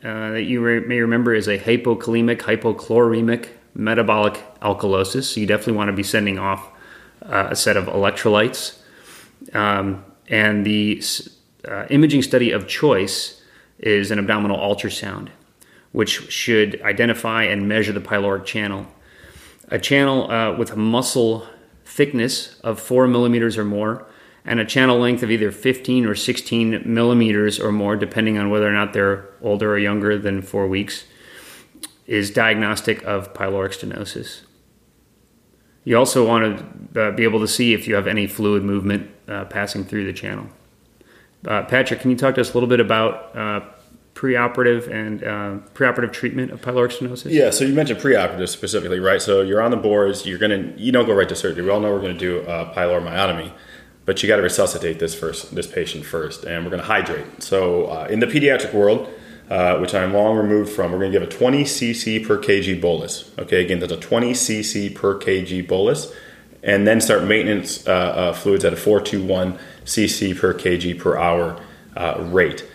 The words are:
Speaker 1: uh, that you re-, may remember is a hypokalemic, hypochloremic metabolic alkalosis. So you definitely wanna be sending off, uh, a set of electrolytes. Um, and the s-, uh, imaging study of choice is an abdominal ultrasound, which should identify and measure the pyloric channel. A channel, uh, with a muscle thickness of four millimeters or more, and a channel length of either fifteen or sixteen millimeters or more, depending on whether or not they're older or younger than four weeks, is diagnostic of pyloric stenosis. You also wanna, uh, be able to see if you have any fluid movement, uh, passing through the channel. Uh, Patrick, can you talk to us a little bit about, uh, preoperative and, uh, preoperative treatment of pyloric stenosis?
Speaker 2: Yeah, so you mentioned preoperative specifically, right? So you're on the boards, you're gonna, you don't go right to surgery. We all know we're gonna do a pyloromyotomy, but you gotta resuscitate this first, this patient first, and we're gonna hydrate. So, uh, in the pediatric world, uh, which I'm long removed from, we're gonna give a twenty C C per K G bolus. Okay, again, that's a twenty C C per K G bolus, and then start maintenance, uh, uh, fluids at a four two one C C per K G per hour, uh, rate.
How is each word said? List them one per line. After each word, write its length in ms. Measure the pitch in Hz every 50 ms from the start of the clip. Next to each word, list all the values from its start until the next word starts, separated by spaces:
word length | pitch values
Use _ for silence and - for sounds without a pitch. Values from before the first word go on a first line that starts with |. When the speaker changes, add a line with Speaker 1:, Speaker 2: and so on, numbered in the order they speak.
| -
Speaker 1:
uh, 280 | 113 110 110 110 110
that 120 | 110 113 107
you 160 | 87 127 120
re-, 220 | 117 117 117 117
may 180 | - 120 123 120
remember 340 | 117 117 117 120 123 120 117
is 140 | 110 98
a 100 | 104 101
hypokalemic, 840 | 98 98 113 117 123 123 123 113 - - - 113 117 117 117 117 -
hypochloremic 1040 | - - 110 110 - 117 107 - - - 113 117 120 117 113 113 113 113 117 117 - - - - _ _ -
metabolic 680 | - 107 110 113 113 113 104 107 107 104 107 - - - - - -
alkalosis. 640 | - 104 98 98 - 101 95 95 95 95 - 131 131
So 160 | - - 113
you 80 | 104
definitely 300 | 95 101 104 - - 113
wanna 160 | 104 104 104 98
be 100 | 95 101
sending 340 | 98 - 110 104 101 98
off, 300 | 95 98 98 95 92 - - - - - - - - - - _ - -
uh, 220 | 208 127 98 98 -
a 40 | -
set 220 | - - 110 104
of 80 | 98 95
electrolytes. 920 | - - 101 98 98 - - - 113 104 104 110 127 127 - - - - - _ - - - - - - - - - _ - - - -
Um, 500 | 107 104 104 101 98 98 98 98 95 - - - _ _
and 380 | - 123 107 107 107 104 104 101
the 320 | 107 104 107 107 104 101
s-, 320 | - - - - - - - _ _ _ _ _ _ -
uh, 200 | - - 98 107 -
imaging 340 | 143 143 156 151 143 139 120
study 280 | - - 127 123 113
of 160 | - 104 90
choice 760 | - - - - 151 127 98 98 104 - - - - - - _ _ _ - _ _ _
is 340 | - - - 107 101 98 98
an 80 | 110 101
abdominal 380 | 101 98 107 107 104 101 98
ultrasound, 720 | 80 90 101 104 104 - 104 - - - 101 98 101 101 101 - _ _ _ _ _ - _ _ _ _ _
which 400 | - - - - - - - -
should 480 | - - - - 117 107 107 104 98 - -
identify 600 | 104 104 101 117 117 113 - - 113 113 113 113
and 240 | 95 104 101 101
measure 240 | 101 107 110 107 101
the 80 | 104 101
pyloric 460 | 92 - 110 104 98 101 98 98 90
channel. 400 | - - 113 107 101 98 98 98 - - _ _ - - - - - - - - - - _ - -
A 100 | - -
channel, 500 | - - 143 139 139 139 135 131 - -
uh, 260 | 113 113 113 110 95
with 160 | - 117 -
a 40 | 113
muscle 720 | 107 107 110 113 120 131 - - 131 117 113 113 113 - - - - - _ _ - _
thickness 760 | - - - 147 143 147 120 113 135 - - - - - - -
of 160 | 113 110 104
four 280 | - - 127 127 127
millimeters 500 | 127 123 120 120 120 120 120 117 117 104
or 80 | 110 107
more, 400 | 104 101 101 104 107 113 113 - - - - - - _ _ -
and 140 | - 113 117
a 60 | 110
channel 340 | 107 - 135 131 131 123 120
length 240 | 120 120 123 117 123
of 80 | 107
either 200 | 113 113 107 101
fifteen 540 | 101 - - 131 127 - - - 127 127 120
or 80 | 107 104
sixteen 680 | 101 - - 113 - - - - 117 113 113 110 101 -
millimeters 760 | - 117 113 117 120 123 120 113 110 104 104 104 104 104 -
or 120 | - 107
more, 240 | 104 104 101 101 107
depending 420 | 107 107 101 - 113 110 110 107
on 140 | 104 101 101
whether 160 | 104 107 107
or 40 | 104
not 220 | 104 104 104 101 -
they're 340 | 101 101 98 98 95 95 - - -
older 320 | - 113 104 98 107 107 104
or 60 | 101
younger 360 | 101 101 104 107 101 104 104
than 280 | 104 104 101 98 98 95
four 240 | - - 104 98
weeks, 380 | 95 95 98 101 98 - - - - - - - - - - - - - - - _ _ - - - _ _ _
is 240 | - 117 104 101 101
diagnostic 720 | 101 - 113 110 110 104 110 104 107 104 - - 107 - -
of 300 | - 104 98 98 - -
pyloric 380 | - 101 95 98 98 95 98
stenosis. 720 | - - - 101 - - 104 - - 117 117 - - - - _ _ _ _ _ _ _ _ _ _ _ _ _ _ _ _ _ _ _ _ _ _ _ _ _ _ _ -
You 140 | 135 120
also 300 | 117 131 127 - 131 120
wanna, 380 | 110 117 113 110 110 101 - - - - - - - -
uh, 160 | 117 110 104
be 120 | 98 - 113
able 160 | 113 107 110
to 80 | 107
see 260 | 110 - - 127 120 110
if 140 | 104 -
you 80 | 113 107
have 120 | 101 98
any 200 | 98 104 104 101
fluid 360 | 95 - - 107 101 104 101 95
movement, 460 | 101 98 101 92 101 101 104 - - - - _
uh, 180 | - 104 101 98
passing 380 | 95 - 101 104 101 - 101 95
through 220 | 95 - 104 98
the 80 | 95 85
channel. 340 | - - 101 101 104 107 107 - _ _ _ _ _ _ _ _ _ _ _ _ _ _ _ _ _ -
Uh, 160 | - 107 104 -
Patrick, 380 | - 123 127 131 127 123 113
can 100 | - 127
you 60 | 127
talk 180 | 120 139 135 131
to 60 | 131
us 100 | 120 -
a 20 | -
little 160 | 123 123 120
bit 100 | 123 120
about, 560 | 117 101 113 110 110 113 - - - - -
uh, 260 | 117 107 107 104 104 101 - - - - _ - - _ _ -
preoperative 760 | - - 131 127 120 120 120 123 127 127 123 120 117 117 117
and, 340 | - 110 110 107 107 104 -
uh, 280 | 110 104 104 104 101 98 98 - - -
preoperative 380 | - 139 123 120 - 120 113
treatment 400 | - - - 120 - 131 127 -
of 80 | - 120
pyloric 300 | - 127 123 127 123 123
stenosis? 400 | - - 127 123 123 120 - -
Speaker 2:
Yeah, 200 | 160 151 135 113
so 120 | - - 135
you 100 | 135 139
mentioned 280 | 151 156 131 113 -
preoperative 480 | - 139 123 104 92 87 90 90 92 87
specifically, 500 | - - - 92 107 101 85 90 92 90
right? 220 | 92 95 98 92
So 200 | - - 101 98
you're 200 | 98 95 98 104
on 100 | 113 120
the 60 | 123
boards, 480 | 110 92 107 104 104 101 98 101 98 -
you're 120 | 98 92
gonna, 360 | 87 107 107 104 98 90 82 85
you 160 | - 101 127
don't 140 | 127 123 117
go 80 | 117 104
right 160 | 98 92 90
to 60 | 92
surgery. 280 | 85 - 95 80 85 87
We 60 | 95
all 100 | 98 104
know 120 | 104 104
we're 100 | 101 98
gonna 120 | 98 92 90
do 260 | 85 92 90 87 87
a 260 | 87 87 87 82 82 85 -
pyloromyotomy, 760 | 98 90 87 90 87 85 85 82 90 98 95 87 82 80 82 - - - - - - - - _ _ -
but 160 | - 95 -
you 60 | -
gotta 140 | 101 110 101
resuscitate 580 | 92 87 - - 98 90 - 87 85 85 82 80
this 160 | 82 82 -
first, 400 | - - 80 73 - - - -
this 120 | 87 87
patient 360 | - - 92 82 - - 80 76
first, 400 | - - 85 78 76 - - -
and 220 | 82 85 85 85
we're 60 | 90
gonna 120 | 92 87 85
hydrate. 580 | - 110 101 90 82 82 73 73 - - -
So, 440 | - - 92 95 92 90 87 87 85
uh, 220 | - 80 80 78 73
in 100 | 104 110
the 80 | 120
pediatric 460 | 117 113 151 139 143 135 123 - - -
world, 340 | 104 101 101 113 131 - - - - - - - - - -
uh, 280 | 98 92 90 90 90
which 180 | 82 90 90 -
I'm 180 | 98 92 92 98
long 220 | 101 104 110 110
removed 340 | 110 107 104 104 107 104 92
from, 200 | - - 95 85
we're 80 | 90 92
gonna 120 | 98 95
give 120 | 95 - 85
a 40 |
twenty 360 | - - - 120 123 135 143 143
C 300 | 139 - - 123 117 117
C 260 | 117 - 110 110 110
per 180 | 107 - 107
K 220 | 101 - - 101 98
G 120 | 95 95 95
bolus. 580 | 87 85 87 85 78 - 85 - - - - - -
Okay, 240 | - - - 92 90
again, 160 | 87 92 87
that's 140 | 87 85 87
a 40 |
twenty 360 | 82 - - - 117 120 120 127
C 280 | 127 - - 110 107
C 280 | 107 - - 104 101 98
per 260 | 95 - - 101 98
K 300 | 98 - - 95 95 87
G 160 | 85 92 92
bolus, 520 | 90 - 95 92 101 113 147 151 - - - - - - - - - - - -
and 240 | - - 104 101 101
then 140 | 107 113 113
start 240 | 110 - 113 98 90
maintenance, 640 | 98 107 110 90 101 104 98 85 - - - -
uh, 40 | -
uh, 420 | 92 90 90 90 - - 90 87 85
fluids 320 | - - 101 98 98 98
at 80 | 92 85
a 20 |
four 240 | - - 104 107 101
two 240 | 101 - - 101 95
one 340 | 92 95 92 92 92 87 - - - - - -
C 220 | - - 113 107
C 260 | 104 - - 107 98 92
per 200 | - - 95 87
K 240 | - - 92 87
G 160 | 87 87 87 87
per 220 | 85 - 92 82
hour, 380 | 80 85 87 85 87 85 82 85 - - - - - - - -
uh, 220 | - 87 82 - -
rate. 460 | 87 85 87 95 87 76 - - - -